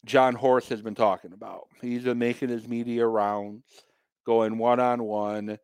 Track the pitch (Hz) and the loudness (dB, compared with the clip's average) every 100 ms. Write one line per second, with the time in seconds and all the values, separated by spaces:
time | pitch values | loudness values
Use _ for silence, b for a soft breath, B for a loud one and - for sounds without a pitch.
0 | 113 135 127 123 127 127 - 117 107 104 | 4 4 4 4 4 2 2 -8 -8 0
1 | 107 92 87 95 107 95 - _ 123 123 | 2 2 -8 -18 -16 -16 -18 _ -8 -4
2 | 127 120 120 120 131 117 113 117 120 117 | -2 0 -2 -2 -4 -6 -6 -6 -4 0
3 | 117 110 104 104 104 107 _ - b b | 0 2 0 -2 -8 -14 _ -20 b b
4 | b _ - 113 110 110 117 123 123 120 | b _ 2 2 2 0 2 4 2 0
5 | 110 107 104 107 104 107 | -4 -4 -4 -6 -8 -12